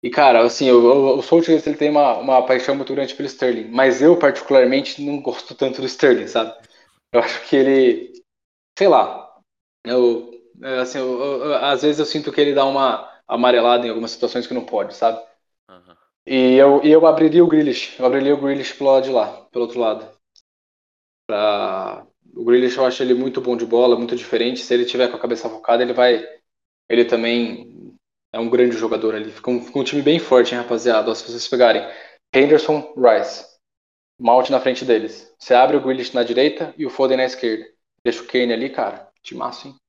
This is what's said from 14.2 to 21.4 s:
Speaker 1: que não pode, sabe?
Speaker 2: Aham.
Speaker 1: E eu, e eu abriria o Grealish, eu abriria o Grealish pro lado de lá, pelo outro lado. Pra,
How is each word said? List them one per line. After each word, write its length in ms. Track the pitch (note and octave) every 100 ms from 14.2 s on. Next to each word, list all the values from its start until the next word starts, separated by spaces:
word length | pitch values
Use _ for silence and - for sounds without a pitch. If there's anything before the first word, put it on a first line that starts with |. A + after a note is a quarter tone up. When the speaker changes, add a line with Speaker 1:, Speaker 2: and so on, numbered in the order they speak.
| A#2+ B2+ A#2
Speaker 1:
que 80 |
não 100 | B2+
pode, 300 | - G#2+ F#2+
sabe? 280 | - A2+ - - _ _ _ _
Speaker 2:
Aham. 280 | F#2 F2+ _ _ _ -
Speaker 1:
E 280 | C3 B2+
eu, 280 | B2+ C#3 C#3
e 80 | D3+
eu 160 | D#3 D#3+
abriria 380 | D#3 D#3 D#3+
o 40 | E3+
Grealish, 520 | D#3 D3 A#2+ - -
eu 60 | B2+
abriria 280 | C3+ C3+
o 60 | C3+
Grealish 320 | C#3 C#3 B2+
pro 140 | - C#3
lado 180 | C3+
de 60 | C3
lá, 340 | B2+ G#2+ - _
pelo 160 | B2 A#2
outro 120 | B2
lado. 320 | A2+ G#2+ - _ _ _ _ _ _ _ _ _ _ _ _
Pra, 800 | G#2